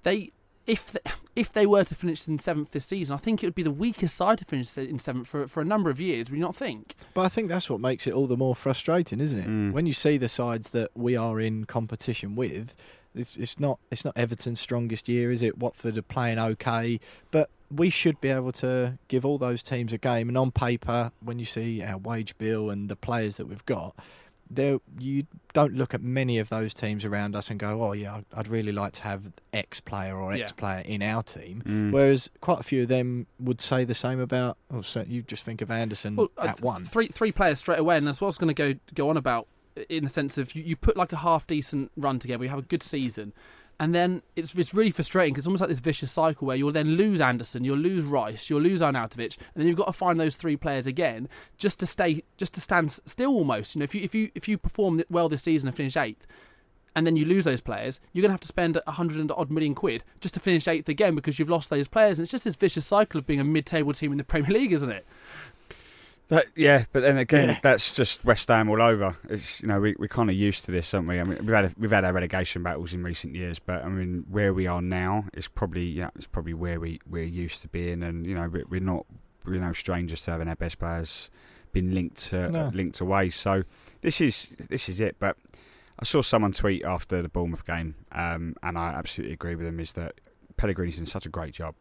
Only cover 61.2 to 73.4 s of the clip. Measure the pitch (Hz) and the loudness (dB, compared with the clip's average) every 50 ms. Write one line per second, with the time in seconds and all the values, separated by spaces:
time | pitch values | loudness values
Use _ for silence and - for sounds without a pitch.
61.2 | - 156 139 - 156 151 170 165 143 - 156 143 143 - - 226 214 208 185 151 | 0 -2 0 0 2 2 2 0 2 0 0 0 0 2 4 6 6 6 6 2
62.2 | 165 - - 247 - 220 165 - 202 180 - 160 143 - 202 202 214 - - 156 | -2 -2 -4 -2 -2 -2 2 4 2 2 4 0 0 4 4 4 4 4 2 -4
63.2 | 139 - 151 139 139 147 156 156 143 - 170 160 151 143 143 - 156 147 143 143 | 0 2 2 2 4 4 4 2 2 2 0 2 2 2 0 0 -2 -2 -2 -2
64.2 | 139 - - 160 143 143 202 226 277 220 175 151 139 127 107 95 - - - - | -2 0 0 2 4 4 4 4 6 4 4 2 2 -2 -4 -6 -10 -16 -20 -20
65.2 | - - - - - - - _ - _ - - - - - - - - _ _ | -20 -20 -18 -18 -18 -20 -20 _ -20 _ -20 -20 -20 -20 -20 -20 -20 -20 _ _
66.2 | _ _ 156 156 135 - _ 160 151 147 143 135 113 - - 139 127 143 139 135 | _ _ 4 4 4 2 _ 6 8 8 8 8 6 2 0 4 6 6 6 6
67.2 | 123 - 151 147 135 120 110 - - 139 131 127 - - - - 123 - - - | 4 6 6 6 6 6 2 4 6 6 6 6 4 0 2 2 2 2 0 0
68.2 | - 123 113 107 - - 117 113 110 107 107 110 117 117 113 104 101 95 87 - | 4 4 4 4 6 4 4 4 6 4 4 6 6 6 6 6 2 0 -2 -4
69.2 | - - 107 104 98 - - - - 107 101 98 101 107 98 - 101 104 - 127 | -8 -8 -6 -6 -4 -6 -8 -4 0 0 2 4 4 2 2 0 -4 -4 0 2
70.2 | 117 104 92 95 101 101 95 - - - 90 87 85 - - 98 85 82 90 87 | 2 4 4 4 4 2 2 0 -4 -2 -2 -2 -2 0 -2 -2 0 0 0 0
71.2 | 87 95 90 - - 107 113 107 98 87 82 - 113 104 110 101 92 92 90 92 | 0 -2 -2 -2 0 4 4 4 4 4 0 -2 2 4 4 4 4 4 2 2
72.2 | 90 82 - 92 90 - - 90 87 87 82 73 87 82 90 90 87 87 85 - | 0 0 -2 -2 -2 -2 -4 -4 -4 -4 -4 -4 -6 -6 -6 -6 -4 -6 -6 -8
73.2 | - - - 90 | -8 -8 -8 -6